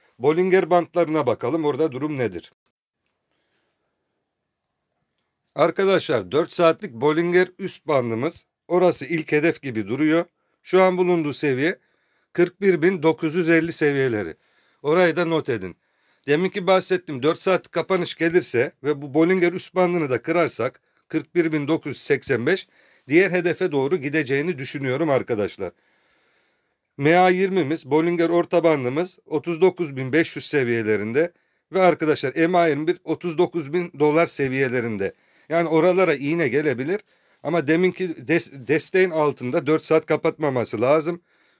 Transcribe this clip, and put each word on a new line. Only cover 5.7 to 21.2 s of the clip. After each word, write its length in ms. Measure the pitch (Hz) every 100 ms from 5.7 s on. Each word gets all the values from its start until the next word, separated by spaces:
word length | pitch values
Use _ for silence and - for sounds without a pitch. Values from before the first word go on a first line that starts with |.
| - 196 185 - 123 92
dört 200 | 135 170
saatlik 400 | - 165 160 196
Bollinger 560 | 113 143 156 175 180 180 -
üst 300 | 185 - 151
bandımız. 580 | 143 120 113 147 - - _ -
Orası 380 | 175 175 - -
ilk 260 | 160 151
hedef 300 | 151 160 147
gibi 260 | 139 110 98
duruyor. 360 | 131 151 165 - _ _ _
Şu 200 | - 185
an 140 | 185 180
bulunduğu 360 | 180 175 147
seviye 460 | 127 151 127 156 - _ _ _ _ _
kırk 280 | - 180 -
bir 220 | 196 170
bin 200 | 170 196
dokuz 320 | 156 156 160
yüz 140 | 170 165
elli 240 | 165 165
seviyeleri. 640 | - 151 139 131 107 85 - _ _ _ _
Orayı 340 | 143 170 180 156
da 80 |
not 240 | 165 160 139
edin. 280 | 113 92 - _ _ _ _ -
Deminki 380 | 151 185 196 180
bahsettiğim 560 | 185 - 180 170 135
dört 180 | 143 170
saat 300 | - 180 -
kapanış 440 | 170 - 185 165
gelirse 580 | - 165 175 - 117 139 -
ve 180 | 139 147
bu 120 | 143
Bollinger 380 | 143 170 190 175
üst 220 | 175 -
bandını 360 | 185 180 175 143
da 120 | 120
kırarsak 580 | - 175 156 - 113 - _ _ _
kırk 260 | 156